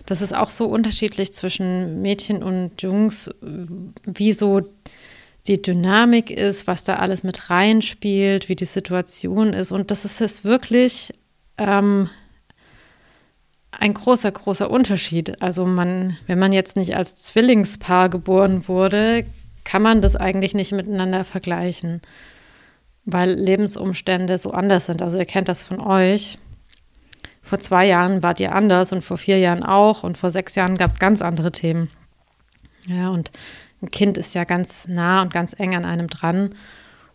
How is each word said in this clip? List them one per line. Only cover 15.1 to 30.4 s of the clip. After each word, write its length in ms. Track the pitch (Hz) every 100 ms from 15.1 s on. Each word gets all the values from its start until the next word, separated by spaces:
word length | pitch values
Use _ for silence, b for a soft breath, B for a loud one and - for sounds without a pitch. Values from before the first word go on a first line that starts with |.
| 165 160 -
Also 240 | 185 175 180
man, 520 | 180 180 185 185 165 -
wenn 120 | 180
man 140 | 190
jetzt 240 | 190 185 196
nicht 180 | 175 -
als 200 | 180 -
Zwillingspaar 920 | - 220 247 220 202 - - 180 185
geboren 580 | 180 185 190 196 190 185
wurde, 580 | 185 190 208 220 233 220 - - - -
kann 160 | 196
man 200 | 220 226
das 140 | 196 -
eigentlich 380 | 190 190 190
nicht 180 | 208 185
miteinander 540 | 196 190 196 185 185 180
vergleichen, 760 | 185 180 170 175 170 170 170 b b b b b b b b b _
weil 300 | - 180 185
Lebensumstände 1040 | 180 185 196 208 - 190 175 - 185 185 185
so 140 | 196
anders 340 | - 196 180 -
sind. 160 | 165
Also 160 | 175 185
ihr 80 | 170
kennt 240 | 190 190
das 120 | 175
von 200 | - 185
euch. 560 | 208 190 185 202 - - - - _ _ _ _ B B B B -
Vor 140 | 196
zwei 260 | - 185 190
Jahren 380 | 175 180 190
wart 160 | 170 170
ihr 160 | 185 196
anders 360 | 208 180 180
und 120 | 185
vor 160 | - 175
vier 180 | - 190
Jahren 240 | 180 175
auch 420 | - 196 214 208
und 140 | 175 165
vor 140 | 180
sechs 240 | 180